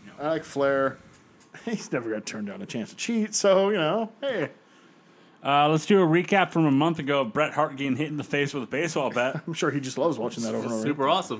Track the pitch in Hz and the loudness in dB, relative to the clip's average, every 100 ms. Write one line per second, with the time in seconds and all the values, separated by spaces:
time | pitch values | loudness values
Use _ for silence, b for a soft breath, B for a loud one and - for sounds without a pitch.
0 | 101 - 147 160 151 139 139 139 135 131 | -20 -6 -2 -2 -2 0 2 2 0 -2
1 | - - _ _ - - - 233 - 143 | -14 -20 _ _ -20 -14 -6 -6 -4 -4
2 | 113 107 - 110 104 98 98 127 104 - | -2 -6 -6 -8 -10 -10 -10 -8 -8 -8
3 | - 233 208 214 202 190 196 208 156 202 | -4 -2 -2 0 4 4 4 2 0 -2
4 | 220 - 277 226 131 - _ b b b | -4 -8 -6 -4 -4 -8 _ b b b
5 | b b b b 135 143 147 156 - 202 | b b b b 0 4 4 4 4 6
6 | 175 165 175 202 170 170 156 135 160 165 | 6 4 4 2 2 2 4 4 2 0
7 | 139 143 123 135 151 - 151 135 139 127 | 0 0 0 0 0 0 -2 -2 -4 -2
8 | 151 151 - 143 143 143 113 131 165 160 | -4 -6 -4 -2 -2 -4 -6 -4 -4 -2
9 | 131 110 127 151 - 160 - 139 127 120 | -2 0 -2 -2 -8 -4 -2 -2 -4 -2
10 | 160 123 117 117 113 113 113 113 123 139 | 0 0 -4 -4 -4 -4 -4 -2 -2 0
11 | 135 180 180 113 | 2 0 0 -8